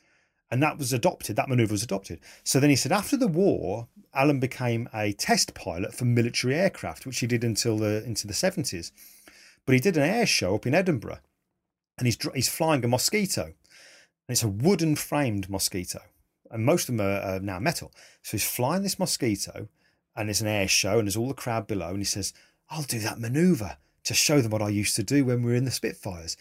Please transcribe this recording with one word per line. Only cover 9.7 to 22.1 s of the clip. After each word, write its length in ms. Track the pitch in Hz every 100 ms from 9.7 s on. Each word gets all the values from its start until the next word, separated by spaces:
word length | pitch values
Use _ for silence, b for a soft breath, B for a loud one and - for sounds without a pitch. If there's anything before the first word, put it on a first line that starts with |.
he 60 | 131
did 180 | 160 156
an 60 |
air 220 | 147 233 220
show 300 | - 92 107
up 100 | 123
in 80 |
Edinburgh, 460 | 165 185 127 90 - _ _ _ _ _ _ _ -
and 80 | 127
he's 100 | -
dr-, 180 | - 135
he's 140 | 120
flying 340 | - 160 147
a 40 | 120
Mosquito. 560 | 123 - 214 196 -
And 100 | 82 - B B B B B B -
it's 140 | 123
a 40 | 113
wooden 480 | 98 156 185 160 147
framed 520 | - 147 131 101 95
Mosquito. 540 | 95 - 95 90 - - _ _ _ -
And 160 | 113 120
most 240 | 175 -
of 80 | 117
them 80 | 98
are, 160 | 98
are 180 | 98 95
now 200 | 101 90
metal. 320 | 147 - - B B B
So 80 | -
he's 180 | 107 -
flying 320 | - 123 185
this 160 | 196 -
Mosquito, 680 | 180 - 123 101 - - 110 _ _ _ _ -
and 140 | 107
it's 120 | 104
an 60 | 107
air 200 | 104 95
show, 300 | - 98 113
and 100 | 101
there's 100 | 104
all 100 | 127
the 60 |
crowd 340 | 127 123 113 107
below, 220 | 101 82
and 100 | 98
he 60 |
says, 280 | 98